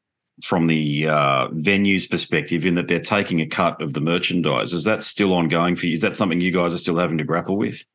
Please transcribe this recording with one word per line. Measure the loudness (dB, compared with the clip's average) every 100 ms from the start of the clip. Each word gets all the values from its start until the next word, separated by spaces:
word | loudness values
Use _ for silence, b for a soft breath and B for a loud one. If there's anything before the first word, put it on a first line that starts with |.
| _ _ _ -14
from | -2 2 2
the, | 2 0 0 0
uh, | 2 2 2 -2
venues | -2 0 2 2 0 0
perspective, | -2 0 -2 0 0
in | 2 0
that | 0
they're | -2
taking | 0 -2 0 -2
a | -2
cut | 0 0 -2
of | -6
the | -2
merchandise. | 0 0 0 0 0 0 -2
Is | -2
that | 0 0
still | -2 0 2
ongoing | 2 2 2 0 0
for |
you? | -2
Is | 0
that | 0 0
something | 0 0
you | 0
guys | 2 0
are | 0
still | 0 0
having | 0 -2
to |
grapple | -2 -2 -2 -2
with? | -2 -6 -16